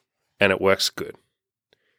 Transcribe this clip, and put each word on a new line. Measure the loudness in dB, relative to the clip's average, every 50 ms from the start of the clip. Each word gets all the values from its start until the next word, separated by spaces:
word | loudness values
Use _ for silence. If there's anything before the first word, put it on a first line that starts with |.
| _ _ _ _ _ _ _ 0
and | 0 0
it | 2 2
works | 2 2 2 2 0 -6
good." | -6 -8 -12 -12 -14 -20 _ _ _ _ _ _ _ _ _ _ _ _ _ _ _